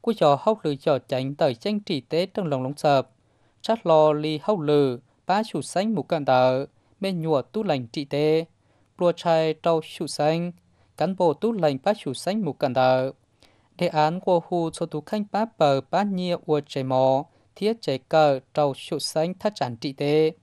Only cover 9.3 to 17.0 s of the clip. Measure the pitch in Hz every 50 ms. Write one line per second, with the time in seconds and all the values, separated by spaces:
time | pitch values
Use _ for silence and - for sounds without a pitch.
9.3 | 165 160 160 160 156 _ - 170 165 160 156 - - - 165 143 - - 147 151
10.3 | 160 170 170 175 170 _ _ _ _ _ _ _ _ - 151 180 190 185 180 165
11.3 | 139 _ - 226 240 196 165 151 139 131 _ 190 214 - - 135 127 - - 180
12.3 | 196 226 202 151 127 _ - 135 123 131 127 127 131 131 131 135 - _ _ _
13.3 | _ _ _ _ _ _ _ _ _ - 175 170 165 156 151 156 170 185 - 196
14.3 | 180 170 170 - 180 170 165 160 - - 170 165 - 151 147 - 220 214 208 -
15.3 | - 202 220 226 _ _ 160 143 139 135 131 _ - 180 208 208 196 180 180 180
16.3 | 175 - _ - 151 147 147 _ - 139 131 131 131 131